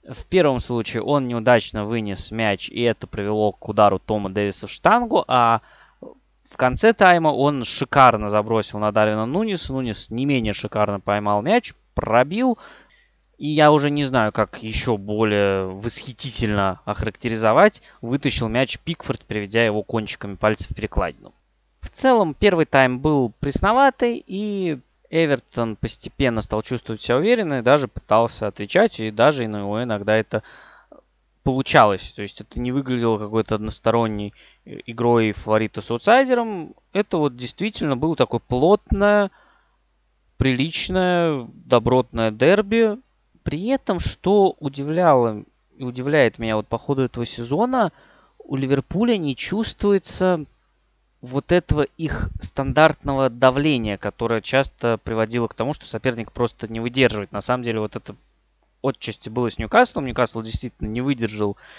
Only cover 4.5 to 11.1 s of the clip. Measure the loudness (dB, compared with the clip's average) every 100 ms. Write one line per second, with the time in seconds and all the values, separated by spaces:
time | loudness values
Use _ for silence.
4.5 | -4 -12 -2 2 2 2 -2 2 2 4
5.5 | 2 _ _ _ _ -20 -20 _ _ _
6.5 | -2 -2 4 2 6 6 6 2 2 0
7.5 | 0 -4 -4 0 6 6 6 0 0 2
8.5 | 0 -2 -2 0 2 2 2 -2 -2 -2
9.5 | -4 -6 -6 -4 -6 -8 -4 0 0 0
10.5 | -4 -4 -2 -2 -2 -2